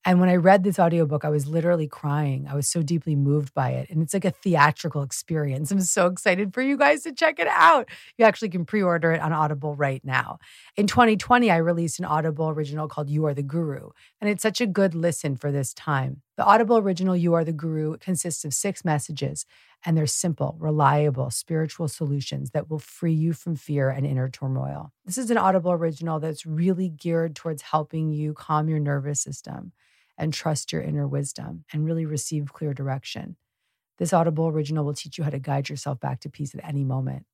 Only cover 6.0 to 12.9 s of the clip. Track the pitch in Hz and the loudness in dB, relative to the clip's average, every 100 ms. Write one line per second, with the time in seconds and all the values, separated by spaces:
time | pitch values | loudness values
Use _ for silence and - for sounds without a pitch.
6 | 180 185 208 185 202 240 262 277 285 302 | 2 2 0 2 -2 -2 0 4 4 2
7 | 330 269 320 294 339 - 330 302 - - | -2 0 0 2 0 6 8 8 2 -12
8 | - - 226 - 220 175 170 214 185 170 | -18 4 4 4 -4 -4 -2 0 2 2
9 | 165 160 151 156 151 147 151 143 143 131 | 2 2 0 0 0 -2 -6 -2 -2 -2
10 | 139 131 - - - - - - 202 247 | -2 -2 -2 -10 -18 -20 -10 -2 2 6
11 | 233 214 - 247 233 165 165 170 165 - | 6 4 4 4 6 4 2 0 -2 -4
12 | 170 151 160 151 160 156 143 151 151 | -2 0 0 -2 -2 -2 -4 -6 -6